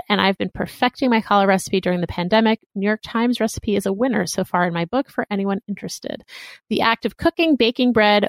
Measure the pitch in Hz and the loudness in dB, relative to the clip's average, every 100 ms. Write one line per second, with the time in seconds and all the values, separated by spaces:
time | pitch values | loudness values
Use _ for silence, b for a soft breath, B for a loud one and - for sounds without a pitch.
0 | - 196 196 196 185 - 190 - 247 - | 0 2 2 0 -4 -6 -8 -2 -4 0
1 | 262 226 - 202 196 190 - 190 185 180 | 0 0 2 2 4 2 0 -2 -2 -2
2 | 175 - 175 220 226 226 _ 202 202 214 | -2 -4 0 2 2 0 _ -6 -2 -4
3 | - 226 240 240 220 - - 202 196 196 | -4 -2 0 0 -2 -2 -4 -2 -2 -2
4 | 262 214 185 - 185 180 180 170 170 254 | 0 0 -2 -4 -2 0 0 -2 -2 -2
5 | 277 - - 202 196 196 - 196 - - | -4 -6 -4 -4 -2 -4 -6 -10 -10 -10
6 | - - - B B B - 220 226 226 | -10 -10 -12 B B B -6 0 0 0
7 | 226 - 330 - 330 285 233 247 247 226 | -4 -2 -2 2 2 4 2 2 2 4
8 | 208 208 | 4 4